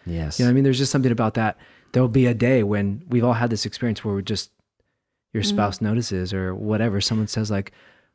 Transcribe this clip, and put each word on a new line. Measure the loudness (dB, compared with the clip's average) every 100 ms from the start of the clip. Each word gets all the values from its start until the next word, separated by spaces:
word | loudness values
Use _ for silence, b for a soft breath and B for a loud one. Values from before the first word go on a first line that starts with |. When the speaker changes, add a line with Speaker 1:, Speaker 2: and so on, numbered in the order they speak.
| -8
Speaker 1:
Yes. | -6 -4 0
Speaker 2:
You | 2
know |
what |
I | 4
mean? |
There's | 4 2
just | 0
something | 2 2
about | 2 0 0
that. | -2 -4 b b b
There'll | 0 2
be | 4 2
a |
day | 2 2 2
when | 2 0 0 -4 -2
we've | 0
all | 2
had | 2 0
this | -2 -6
experience | -4 -4 -4
where | -4 -4
we're |
just, | -4 -6 -8 _ _ _ _ _ _ _ _
your | -4
Speaker 3:
Mm. | -2
Speaker 2:
spouse | 0 0 0
notices | 0 0 -2 -4 -4
or | -4 -4 -4
whatever, | -2 0 0 0
someone | 0 -2 -2
says | -2 -2
like, | -4 -6 b b b b